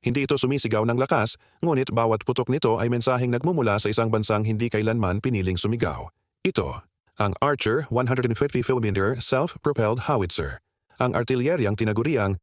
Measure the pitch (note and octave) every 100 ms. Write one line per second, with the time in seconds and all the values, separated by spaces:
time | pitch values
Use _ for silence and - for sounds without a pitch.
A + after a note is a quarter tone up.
0 | - B2 C3+ C#3+ B2+ C#3 C3 A2+ A2+ A#2+
1 | C3 D#3 G#2+ - _ _ E3+ C#3 - A2+
2 | A2+ A2 - B2+ B2 C3+ B2 A2+ A#2+ B2
3 | A#2 B2+ B2 A#2+ C#3+ F3 A#2 G2+ G#2 A2
4 | A2+ A2 G#2+ G#2+ G#2+ G#2+ A#2 G#2+ G#2+ A#2
5 | G2+ G2 C3 A2+ F#2+ F2+ G#2 A#2 G#2 C#2+
6 | - _ _ _ F#3+ - C#2+ - - _
7 | _ - G2+ - C#3 C#3 G#2+ B2 D3+ A#2
8 | B2+ B2+ B2 A2+ C#3+ B2+ A#2+ B2+ A2+ F#2
9 | G2 B2+ - C3 E3 - - C#3+ G#2+ B2
10 | - C#3 F#2 - D2+ C2 _ _ _ _
11 | B2+ F#2+ B2+ C3 B2+ F3 G#2+ G2+ A2 G#2+
12 | B2+ C#3 G2 G2